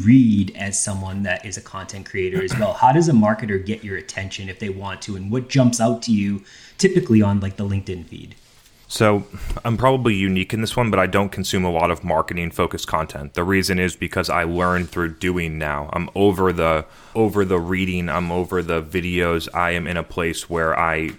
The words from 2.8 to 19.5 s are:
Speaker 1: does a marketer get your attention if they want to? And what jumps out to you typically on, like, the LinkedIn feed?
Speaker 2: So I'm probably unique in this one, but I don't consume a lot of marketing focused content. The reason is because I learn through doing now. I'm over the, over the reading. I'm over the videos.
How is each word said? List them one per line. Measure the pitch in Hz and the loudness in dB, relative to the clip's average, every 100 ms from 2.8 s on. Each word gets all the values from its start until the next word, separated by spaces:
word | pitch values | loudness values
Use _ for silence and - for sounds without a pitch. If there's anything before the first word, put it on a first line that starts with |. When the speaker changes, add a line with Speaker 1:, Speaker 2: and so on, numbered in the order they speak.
| 127 | 4
Speaker 1:
does | 151 165 | 6 6
a | |
marketer | 123 107 110 107 98 | 6 4 2 -2 -2
get | 92 - | -4 -6
your | 101 95 | -8 -10
attention | - - 95 - 95 | -8 -10 -10 -10 -12
if | 92 | -8
they | 101 | -8
want | 95 98 92 | -8 -10 -10
to? | - 98 | -10 -8
And | 98 | -4
what | 123 120 | -4 0
jumps | 139 123 120 | 4 4 4
out | 117 117 | 0 0
to | - | 0
you | 104 101 98 - - - - | 2 2 -2 -8 -20 -18 0
typically | 190 180 - 110 | 2 2 4 6
on, | 101 101 | 6 2
like, | 98 95 | -2 -4
the | 101 | -4
LinkedIn | 98 98 90 76 | -4 -4 -10 -12
feed? | 82 - - _ _ _ _ - | -16 -18 -20 _ _ _ _ -10
Speaker 2:
So | - 110 104 98 - - - 120 | 2 4 4 -2 -8 -6 -4 -2
I'm | 110 | 2
probably | 131 131 120 98 | 2 4 2 2
unique | 98 92 92 | 2 0 0
in | 110 | -4
this | 110 - | -2 0
one, | 117 | 2
but | 95 | 2
I | 92 | 2
don't | 98 101 | 2 0
consume | - 92 98 90 | -4 -2 0 0
a | |
lot | 85 87 | 2 0
of | 87 90 | 0 0
marketing | 80 - 90 85 | 0 -2 -4 -4
focused | - 87 82 - | -2 -2 -4 -4
content. | 80 80 - 71 | -2 -4 -8 -8
The | - | -4
reason | 87 95 92 90 | 0 2 2 0
is | 90 - | -2 -4
because | 87 98 85 | -4 -4 -2
I | 87 82 | -2 0
learn | 87 90 90 85 | 0 0 0 -2
through | 87 82 78 | -4 -4 -4
doing | 90 90 82 78 | -2 -2 -4 -4
now. | 76 73 73 | -4 -4 -6
I'm | 87 85 95 | -6 -6 2
over | 101 92 92 | 2 4 2
the, | 85 82 80 76 - - 110 | 2 2 2 -2 -14 -6 0
over | 110 98 | 2 2
the | 95 90 | 2 0
reading. | 85 92 92 90 85 | 0 0 0 -2 -2
I'm | 80 87 | -2 0
over | 87 85 90 | -2 -2 -2
the | 85 82 | -2 -2
videos. | 78 90 87 87 87 82 - | -2 -4 -2 0 0 0 -2